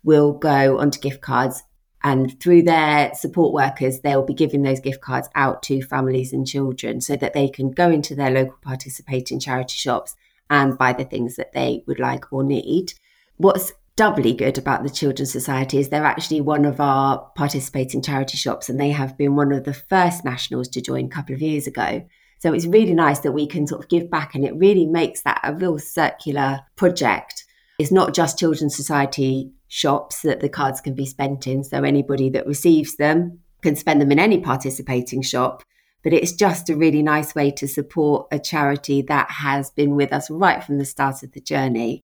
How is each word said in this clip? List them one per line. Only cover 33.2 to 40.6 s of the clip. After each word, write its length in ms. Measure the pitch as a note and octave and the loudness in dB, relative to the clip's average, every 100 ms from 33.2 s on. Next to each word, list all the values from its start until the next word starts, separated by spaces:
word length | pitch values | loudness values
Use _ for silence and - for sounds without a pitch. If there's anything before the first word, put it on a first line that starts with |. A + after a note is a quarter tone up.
| F3 - _ _ | 0 -8 _ _
can 140 | E3+ D3 | -2 -2
spend 260 | - D3+ | 0 2
them 100 | C#3 | 4
in 80 | C#3+ | 4
any 200 | G#3 F#3+ | 6 4
participating 840 | - C3 C3+ C3 B2+ B2+ B2 B2+ | 0 -4 -4 -8 -4 -4 -4 -6
shop, 420 | C3 B2+ C3 - - _ _ _ | -4 -2 -2 -4 -20 _ _ _
but 100 | D#3+ | 2
it's 200 | E3+ F3 | 2 2
just 360 | - F#3+ E3+ - | 2 2 2 -2
a 60 | D3+ | 2
really 260 | D#3+ D3+ | 4 4
nice 320 | D3+ D3+ D3 | 2 0 0
way 160 | D#3 C#3+ | 0 0
to 180 | C#3+ C#3 | 0 -6
support 600 | D3+ C#3+ - D3 C#3+ - | -6 -4 0 2 2 -2
a 60 | D3 | -6
charity 640 | - D#3 C#3+ C#3 - C#3 | -2 0 0 0 0 -2
that 280 | C3+ D3 - | 2 0 0
has 400 | - C#3+ C#3 C#3 | -4 -2 -2 -4
been 240 | - C#3+ C#3+ | 0 2 2
with 180 | C#3 | 0
us 160 | C#3 - | -2 -6
right 340 | D#3+ F#3 - | 0 2 2